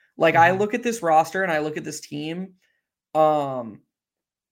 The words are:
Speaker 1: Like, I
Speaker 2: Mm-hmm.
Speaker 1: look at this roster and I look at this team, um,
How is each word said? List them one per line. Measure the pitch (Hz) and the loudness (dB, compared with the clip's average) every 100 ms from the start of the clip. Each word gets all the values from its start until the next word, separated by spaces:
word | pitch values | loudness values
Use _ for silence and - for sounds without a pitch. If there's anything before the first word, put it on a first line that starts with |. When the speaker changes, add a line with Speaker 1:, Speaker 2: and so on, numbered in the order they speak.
| _ - | _ 0
Speaker 1:
Like, | 165 165 | 2 6
I | 170 | 4
Speaker 2:
Mm-hmm. | 190 | 4
Speaker 1:
look | 208 | -2
at | 233 | -2
this | 240 226 | -4 -4
roster | 165 156 165 190 | 2 2 2 0
and | 190 | -2
I | 156 | -2
look | 151 160 | -2 -6
at | |
this | 160 147 | -10 -12
team, | - 147 156 170 190 _ _ _ _ _ _ | -12 -10 -8 -10 -12 _ _ _ _ _ _
um, | 156 156 151 139 131 113 - _ _ _ _ _ _ _ | 2 2 2 -2 -6 -10 -14 _ _ _ _ _ _ _